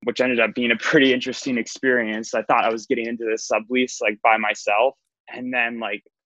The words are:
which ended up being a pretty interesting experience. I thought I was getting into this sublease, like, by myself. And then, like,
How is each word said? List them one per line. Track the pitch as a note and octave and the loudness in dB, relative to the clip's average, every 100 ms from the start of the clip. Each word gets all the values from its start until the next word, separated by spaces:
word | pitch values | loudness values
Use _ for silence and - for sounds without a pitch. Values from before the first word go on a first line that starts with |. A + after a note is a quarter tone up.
which | A#2+ A2+ | -4 0
ended | B2+ A#2+ | 0 2
up | A2+ | 0
being | A2+ A#2+ | 0 0
a | A#2 | 0
pretty | - D#3 C3+ | 2 4 6
interesting | B2+ B2+ A#2+ - B2 | 4 -2 -6 -4 -4
experience. | A2 - C3+ B2 A2 A2 A2+ | -4 -4 0 2 0 -4 -4
I | A#2 | -4
thought | A2 B2+ | 0 2
I | A2+ | 2
was | A2+ G#2+ | -2 -2
getting | A#2 A#2 | -4 -4
into | A#2+ | -4
this | A2+ A2 - | -4 -4 0
sublease, | A2 A2 B2+ B2+ - | -2 0 0 0 -2
like, | A2 G#2+ | -2 2
by | A#2 A2 | 4 4
myself. | G#2+ G#2+ - G#2 B2+ - _ _ - | 2 -4 0 2 2 0 _ _ -18
And | - B2+ | -12 -6
then, | B2+ A#2 A#2 | -2 -2 -4
like, | A2 G#2 _ _ | -6 -8 _ _